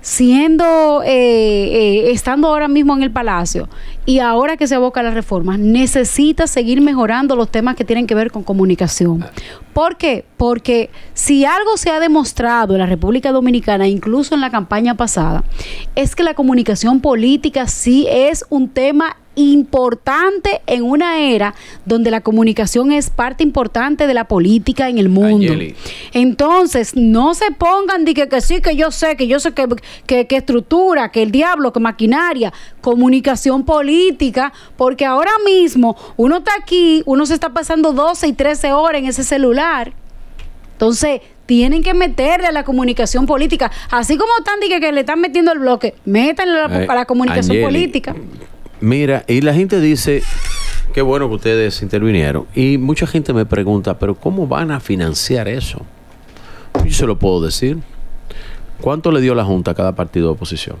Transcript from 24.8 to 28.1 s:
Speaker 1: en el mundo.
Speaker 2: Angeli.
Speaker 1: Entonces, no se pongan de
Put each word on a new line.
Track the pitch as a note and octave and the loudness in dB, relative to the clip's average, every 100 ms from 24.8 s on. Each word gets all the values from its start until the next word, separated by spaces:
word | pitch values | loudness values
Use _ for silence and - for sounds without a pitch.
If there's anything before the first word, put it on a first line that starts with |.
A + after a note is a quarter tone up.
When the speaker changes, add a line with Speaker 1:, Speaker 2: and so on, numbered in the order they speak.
| C4 | -2
Speaker 1:
en | A#3+ | 0
el | F#3+ | 2
mundo. | F#3+ G#3 G#3+ F#3 | 4 4 4 2
Speaker 2:
Angeli. | D#3+ - - - - - | -2 -6 -12 -16 -16 -6
Speaker 1:
Entonces, | A#3+ B3+ A3+ D4 F4+ F4 B3+ A3 C4 | 0 0 2 2 4 2 0 -2 2
no | A#3 A3 C#4 | 4 4 2
se | E4+ G#4+ | 0 -2
pongan | D4+ E4+ F#4+ G4 F#4 | 0 0 2 0 0
de | D#4+ | 0